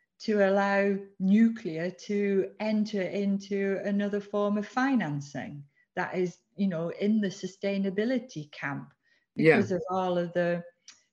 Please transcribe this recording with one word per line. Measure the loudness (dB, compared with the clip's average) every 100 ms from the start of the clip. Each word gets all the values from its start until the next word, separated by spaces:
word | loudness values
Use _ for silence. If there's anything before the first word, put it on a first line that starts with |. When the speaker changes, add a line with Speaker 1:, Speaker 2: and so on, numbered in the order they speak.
| _ -10
Speaker 1:
to | -2 4 4
allow | 4 4 2 2 0 -6 -2
nuclear | 4 6 6 2 -6 -6 -6
to | -8 -4 -2 2 2 0 -4
enter | -2 0 0 -2
into | -2 -2 -2 -2 -2 -2 -2 -2
another | -2 -2 -2 -4
form | -4 -2 0 -2
of | -2
financing | -2 2 2 0 -4 -8 -10 -10 -12 -16 _ _ -6
that | -4 -2
is, | -2 -4 _ -4
you | -2
know, | -2 -4 -2
in | 2 2
the | 0
sustainability | -4 -12 -6 -4 -2 -2 0 0 -2 -4 -12 -12
camp | -10 -8 -8 -10 _ _ _ _
Speaker 2:
Yeah. | 4 6 6
Speaker 1:
because | 4
of | -2 -2
all | -2 0 0
of | -2
the | -2 0 -2 -6 _ -20 -20 _